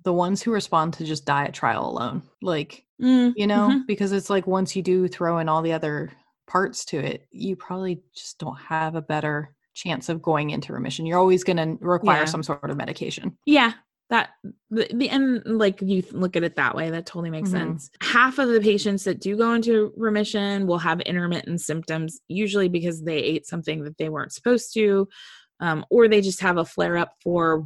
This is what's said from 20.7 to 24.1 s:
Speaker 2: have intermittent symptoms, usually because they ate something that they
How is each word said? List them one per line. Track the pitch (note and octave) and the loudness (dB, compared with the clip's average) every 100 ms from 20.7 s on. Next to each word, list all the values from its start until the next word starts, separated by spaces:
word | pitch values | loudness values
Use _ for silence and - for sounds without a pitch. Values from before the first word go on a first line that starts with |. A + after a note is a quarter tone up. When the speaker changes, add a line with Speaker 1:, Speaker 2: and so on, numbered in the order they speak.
| F3 | 0
Speaker 2:
have | E3+ E3+ | 0 -2
intermittent | - F3+ F3 E3+ - E3+ | -2 -2 0 -2 -4 -6
symptoms, | - D#3+ D#3+ D#3+ D#3+ - - | -4 -6 -4 -4 -6 -8 -8
usually | F#3 G#3 G3+ F#3 | -4 -2 0 2
because | F3 F3 D#3+ | 0 -2 -4
they | D#3+ D3+ | -4 -2
ate | A#2+ D#3+ - | -2 -2 -4
something | E3+ D#3 D#3 | -8 -6 -6
that | D3 - | -8 -8
they | D#3 | -6